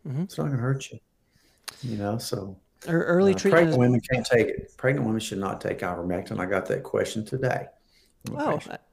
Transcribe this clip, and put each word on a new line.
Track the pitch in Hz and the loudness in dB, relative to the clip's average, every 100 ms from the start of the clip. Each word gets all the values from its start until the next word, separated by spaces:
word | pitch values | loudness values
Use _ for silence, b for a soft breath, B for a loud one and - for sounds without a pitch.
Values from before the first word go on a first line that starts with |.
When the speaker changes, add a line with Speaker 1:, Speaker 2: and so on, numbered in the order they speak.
| 156 | -6
Speaker 1:
Mm-hmm. | 135 | -6
Speaker 2:
It's | 190 - | -6 -4
not | 151 | -2
gonna | 131 | 0
hurt | 123 135 - | 0 -2 -4
you, | - _ _ _ _ _ _ - - | -16 _ _ _ _ _ _ -20 -12
you | 123 107 | -8 -4
know, | 101 117 | -2 -4
so, | - 101 95 95 _ _ - | -4 -6 -8 -14 _ _ 0
Speaker 1:
Ear-, | 165 | 0
early | - 175 196 | 4 4 4
Speaker 2:
uh, | 190 | 4
Speaker 1:
treatment | 196 | 6
Speaker 2:
pregnant | 170 170 | 6 6
Speaker 1:
is | 135 | 6
Speaker 2:
women | 123 120 - | 6 4 2
can't | 123 110 | -2 4
take | 120 107 | 4 4
it. | - - - | -2 -10 -2
Pregnant | 131 139 113 | 0 0 0
women | 110 | -2
should | - 98 | -4 -4
not | 98 - | -4 -4
take | - - | -6 -4
ivermectin. | 92 87 90 87 - - | -4 -4 -4 -4 -4 -6
I | 92 | -2
got | 95 - | -2 0
that | 101 | -4
question | - 104 101 113 107 | -2 -2 0 -4 -6
today | 131 135 - - _ _ _ _ _ - | -2 -2 -2 -6 _ _ _ _ _ -12
from | - | -4
a | |
Speaker 1:
Oh, | 294 151 | -2 -4
Speaker 2:
patient. | - - _ | -6 -16 _